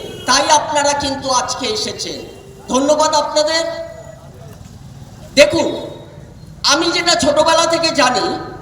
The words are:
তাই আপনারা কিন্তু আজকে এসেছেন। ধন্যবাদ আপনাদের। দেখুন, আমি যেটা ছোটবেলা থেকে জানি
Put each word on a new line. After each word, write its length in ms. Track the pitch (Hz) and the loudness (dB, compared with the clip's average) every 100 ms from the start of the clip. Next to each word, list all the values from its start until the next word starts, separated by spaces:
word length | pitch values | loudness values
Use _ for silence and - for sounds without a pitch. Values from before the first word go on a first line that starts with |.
| - - - | -8 -8 0
তাই 180 | 269 311 | 2 4
আপনারা 420 | 294 311 294 285 | 4 4 2 2
কিন্তু 360 | 285 285 269 262 | 0 -2 -4 -2
আজকে 360 | 247 247 - 247 | 0 -2 -4 -4
এসেছেন। 520 | 214 233 - 170 135 - - - - - | -4 -4 -6 -8 -10 -12 -16 -20 -16 -2
ধন্যবাদ 460 | 247 294 302 302 | 0 2 2 2
আপনাদের। 480 | 294 294 302 302 330 320 - - - - - - - - - - - - - - - - | 2 0 0 0 0 -2 -6 -10 -12 -16 -18 -20 -20 -18 -18 -20 -20 -18 -18 -18 -18 -2
দেখুন, 340 | - 587 330 - - - - - - - - - - 233 | 4 6 6 0 -4 -8 -12 -16 -18 -20 -20 -20 -4 2
আমি 140 | 294 349 | 2 2
যেটা 240 | 359 339 | 0 2
ছোটবেলা 520 | 339 277 294 320 320 330 | 2 4 4 4 4 4
থেকে 240 | 330 320 | 2 2
জানি 360 | 285 247 196 - - - - | 2 2 2 -2 -4 -8 -12